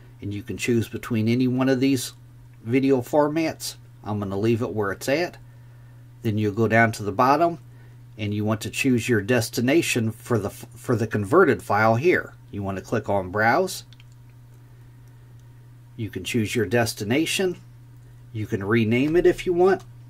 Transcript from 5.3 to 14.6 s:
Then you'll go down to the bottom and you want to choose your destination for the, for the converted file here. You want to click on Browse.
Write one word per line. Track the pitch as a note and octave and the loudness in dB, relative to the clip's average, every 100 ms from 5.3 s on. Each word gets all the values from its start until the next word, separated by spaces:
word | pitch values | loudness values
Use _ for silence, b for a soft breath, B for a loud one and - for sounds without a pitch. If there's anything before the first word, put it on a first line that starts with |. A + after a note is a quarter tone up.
| - - B B B B B B B | -8 -20 B B B B B B B
Then | A#2 G#2+ | -4 -2
you'll | G#2 | -2
go | G2+ A2 | 0 2
down | A2+ A#2 | 4 2
to | A2+ | 0
the | G2+ | -4
bottom | F#2+ B2+ D3 E3+ - - B B B B B | 0 2 4 2 -2 -12 B B B B B
and | G#2+ | -6
you | G#2 | -2
want | G#2 A2 | -2 -2
to | G#2+ | -4
choose | - C3+ B2 A2+ | -4 0 0 2
your | A2+ | 0
destination | G2 B2 A2+ - A#2+ D#3+ A2 B2+ A2 | 2 0 0 -2 2 2 2 0 -2
for | - - A#2 | -4 -2 -2
the, | F#2+ | -2
for | - - - - | -8 -16 -10 -2
the | A2+ A2 | -2 0
converted | A2+ G2+ D#3 E3+ - | -2 2 4 4 2
file | - G#2 A2+ A2+ | 0 2 4 4
here. | E3+ B2 - - - | 2 2 0 -12 -14
You | G2+ | -8
want | G2 F#2+ | -6 -8
to | |
click | - A#2 - | -6 -4 -2
on | G2+ F#2 | -2 -2
Browse. | G2+ A2 C#3 F#3 - - - - - - - - - | 0 2 2 0 -6 -16 -20 -20 -20 -20 -20 -20 -20